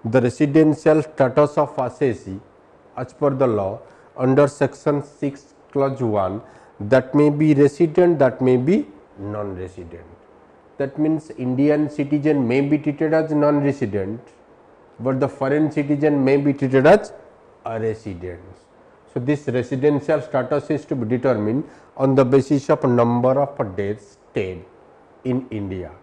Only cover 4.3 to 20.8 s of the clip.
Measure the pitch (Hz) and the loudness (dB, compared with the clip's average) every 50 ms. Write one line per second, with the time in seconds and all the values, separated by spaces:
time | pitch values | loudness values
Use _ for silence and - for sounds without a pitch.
4.3 | 131 139 143 139 - - 143 131 - - - 156 147 143 143 - - _ - 143 | 4 4 2 2 2 -2 -4 -4 -4 -4 -4 -2 -2 -2 -6 -10 -12 _ -8 -8
5.3 | 139 - - _ _ _ _ _ - 143 135 135 131 117 127 113 104 101 95 92 | -8 -10 -20 _ _ _ _ _ -2 -2 -2 -2 -2 -4 -4 -2 0 0 -2 -2
6.3 | 98 110 - - - - - - _ _ 104 104 127 131 127 - - 147 147 151 | -6 -8 -12 -16 -20 -20 -20 -20 _ _ -2 2 2 2 2 2 2 2 2 2
7.3 | 147 147 156 156 143 135 147 143 - - 175 160 156 180 180 170 170 143 139 127 | 2 2 2 2 4 4 4 2 4 2 0 2 2 2 4 4 4 4 2 0
8.3 | 123 - 131 127 127 123 127 147 190 220 - - - - - _ _ 98 98 104 | 2 0 2 2 2 2 2 2 0 0 0 -6 -14 -20 -20 _ _ -14 -10 -10
9.3 | 104 107 104 101 95 90 95 90 - - 87 82 85 85 82 - - _ _ _ | -8 -8 -8 -8 -8 -10 -12 -14 -14 -18 -18 -18 -18 -20 -20 -20 -20 _ _ _
10.3 | - - _ _ _ _ _ _ _ - 143 135 - - 151 156 160 156 - - | -20 -20 _ _ _ _ _ _ _ -8 -8 -6 -4 -2 0 0 0 -2 -6 -12
11.3 | - - 127 127 127 127 143 151 147 151 151 139 - - 143 143 151 147 139 156 | -12 -8 -4 -4 0 2 2 2 4 2 0 -2 -2 -6 -2 -2 -2 0 2 2
12.3 | 151 139 127 113 123 139 143 139 156 147 147 151 143 - 160 151 160 160 160 156 | 2 2 2 2 2 0 2 2 0 0 0 -4 -2 -2 0 2 2 0 0 0
13.3 | 151 147 147 147 147 143 143 143 131 - 127 101 98 101 95 98 110 123 - - | 0 2 2 4 2 2 0 0 -2 -2 -4 -4 -4 -4 -4 -4 -8 -12 -14 -20
14.3 | _ _ _ _ - _ _ _ _ _ _ _ _ - 113 131 131 131 143 127 | _ _ _ _ -20 _ _ _ _ _ _ _ _ -6 -4 -4 0 0 -2 -4
15.3 | - - 139 135 143 151 156 143 - 156 143 139 151 139 151 151 147 139 131 131 | -2 -6 -4 -2 0 0 0 0 -2 -4 -2 -2 -2 0 2 0 2 2 2 2
16.3 | 139 143 139 143 135 139 139 131 131 135 131 156 208 208 - - - - - - | 2 2 2 0 0 0 -2 2 2 4 6 6 6 6 4 -6 -18 -20 -20 -20
17.3 | - _ _ _ _ _ _ - 117 110 110 113 107 - - 104 95 85 90 90 | -20 _ _ _ _ _ _ -8 -6 -4 -4 -4 -6 -6 -10 -12 -12 -10 -12 -12
18.3 | 87 85 90 92 90 _ _ _ _ _ _ _ _ _ _ _ _ 127 120 135 | -14 -14 -18 -20 -20 _ _ _ _ _ _ _ _ _ _ _ _ -6 -2 -2
19.3 | 147 143 - 135 120 127 117 - 143 127 131 151 147 139 143 - 156 147 131 - | -4 -2 -4 -4 -4 -4 -4 -4 -6 0 0 0 0 0 -2 -2 -2 -2 -4 -4
20.3 | - 131 123 123 151 143 - - 156 139 | -4 -4 -2 -2 -4 -4 -2 -4 -6 -6